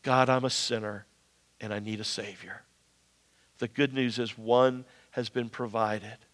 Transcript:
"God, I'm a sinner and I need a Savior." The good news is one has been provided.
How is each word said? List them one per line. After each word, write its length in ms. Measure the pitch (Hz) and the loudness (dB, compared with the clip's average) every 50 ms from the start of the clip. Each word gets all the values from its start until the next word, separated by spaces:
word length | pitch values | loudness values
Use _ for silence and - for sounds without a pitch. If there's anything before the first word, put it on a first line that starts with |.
| - | 2
"God, 260 | 139 127 131 127 127 | 4 4 6 6 6
I'm 140 | 131 127 127 | 4 2 2
a 60 | 127 | 0
sinner 560 | - - - - 120 113 110 104 104 104 104 _ _ _ _ _ _ _ _ _ _ _ | -2 -2 -2 -2 -2 -2 -2 -6 -8 -8 -12 _ _ _ _ _ _ _ _ _ _ _
and 120 | 110 107 104 | -8 -6 -6
I 60 | 104 | -6
need 220 | 104 110 107 104 | -4 -4 -6 -4
a 20 | 110 | -4
Savior." 600 | - - - 104 101 95 - - - - - _ _ _ _ _ _ _ _ _ _ _ _ _ _ _ _ _ _ _ _ | -6 -6 -6 -6 -8 -10 -14 -16 -16 -16 -18 _ _ _ _ _ _ _ _ _ _ _ _ _ _ _ _ _ _ _ _
The 100 | 123 113 | -6 -6
good 240 | _ - 143 135 131 | _ 0 0 2 2
news 260 | 135 127 120 107 123 | 0 0 0 0 -2
is 180 | 120 110 - | -4 -4 -6
one 460 | - 110 113 120 123 127 131 127 127 127 - - _ _ _ | -8 2 4 6 6 6 6 4 0 -10 -16 -20 _ _ _
has 180 | - 131 120 110 | -6 -6 -6 -2
been 200 | _ 127 120 117 | _ -4 -4 -4
provided. 680 | - - 123 113 101 113 110 107 107 107 101 107 107 - _ _ | -6 -6 -6 -4 0 0 0 0 0 -4 -6 -12 -18 -18 _ _